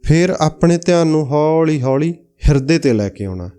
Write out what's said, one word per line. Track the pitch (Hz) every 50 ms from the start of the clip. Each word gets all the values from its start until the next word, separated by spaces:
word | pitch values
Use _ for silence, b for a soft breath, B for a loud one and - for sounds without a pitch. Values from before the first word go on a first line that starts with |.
| - -
ਫਿਰ | 151 165 175 180
ਆਪਣੇ | 185 - 156 151 151 - - 170 170 170 170
ਧਿਆਨ | - 175 170 170 160
ਨੂੰ | 156 156 156 127
ਹੌਲੀ | 143 147 151 156 160 160 165 160 160 147
ਹੌਲੀ | 123 131 135 139 156 170 170
ਹਿਰਦੇ | 165 _ _ _ _ - - 143 139 131 135 165 165
'ਤੇ | 160 143 117
ਲੈ | 107 104 98
ਕੇ | 95 - 104
ਆਉਣਾ। | 95 92 90 90 92 -